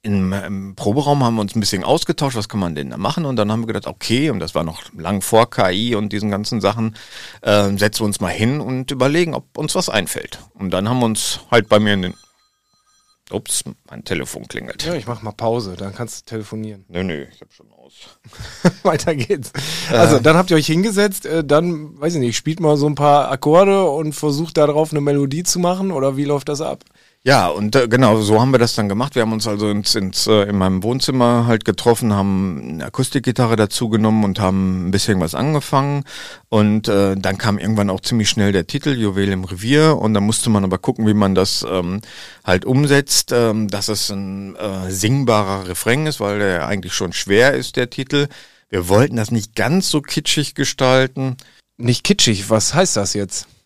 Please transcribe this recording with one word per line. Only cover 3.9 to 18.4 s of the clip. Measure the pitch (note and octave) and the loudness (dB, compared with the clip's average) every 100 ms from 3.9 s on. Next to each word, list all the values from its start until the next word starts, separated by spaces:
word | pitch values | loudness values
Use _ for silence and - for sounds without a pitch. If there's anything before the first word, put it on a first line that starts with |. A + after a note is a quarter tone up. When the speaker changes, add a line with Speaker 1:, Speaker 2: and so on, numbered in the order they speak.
| - - A#2 D3+ | -10 -2 0 0
Speaker 1:
und | A2 | -2
das | D#2 | -4
war | - | -4
noch | E2 E2 - - | -4 -8 -16 -10
lang | D#2+ G2+ | -4 -4
vor | - A2+ A#2 | 2 4 4
K | - F#2+ | 2 0
I | F#2 A#2+ A2+ | 0 0 -2
und | G#2 | -2
diesen | G#2 G#2 | -4 -4
ganzen | G2+ G#2+ A#2 | -4 -4 -2
Sachen, | G2 G#2+ A2+ G#2+ - - - - | -2 0 -4 -6 -20 -20 -20 -8
ähm, | A#2+ G#2 G2+ G2 | 2 2 2 0
setzen | G#2 - | -2 0
wir | G#2+ | -4
uns | G2+ | -2
mal | F#2 | -4
hin | E2+ A2+ C#3 | -2 -2 -2
und | G#2 C3 C3 | -4 -6 -6
überlegen, | C3+ B2+ D3+ E3+ | 0 0 2 0
ob | C3 - - | -4 -10 -8
uns | D3+ | -4
was | - - | -4 -2
einfällt. | A2 E2 - - - - | -2 -2 -6 -10 -16 -20
Und | _ G2 | _ -4
dann | F2+ G2+ | -2 -2
haben | B2+ | 0
wir | A#2 | 0
uns | A2 - - - | -2 -4 -8 2
halt | A#2+ G2+ | 2 4
bei | G#2+ | 2
mir | G#2+ | 4
in | G2+ | 0
den, | F2+ - _ _ _ _ _ _ _ _ _ _ _ | -2 -8 _ _ _ _ _ _ _ _ _ _ _
ups, | G#2 - - - - _ | -10 -6 -8 -8 -16 _
mein | B1 | -18
Telefon | - F2+ B1+ - A1+ | -6 -6 -6 -12 -12
klingelt. | - A#1+ - | -12 -12 -8
Speaker 2:
Ja, | D#3 | -6
ich | E3+ A#2 | -6 -6
mach | A2+ | -10
mal | A2 | -10
Pause, | - A2+ A#2+ G2+ F2+ | -4 -2 -2 -4 -10
dann | G2 | -12
kannst | G2 A#2 - | -10 -12 -12
du | - | -12
telefonieren. | A2+ G#2 A2 G#2+ G2+ F#2+ | -12 -10 -12 -12 -14 _
Speaker 1:
Nö, | F2 | -6
nö, | F#2+ D#2 C#2 | -6 -6 -10
ich | _ | _
hab | - | -20
schon | _ _ | _ _
aus. | _ C2 _ - _ - | _ -20 _ -20 _ -20
Speaker 2:
<laughs> | - | -18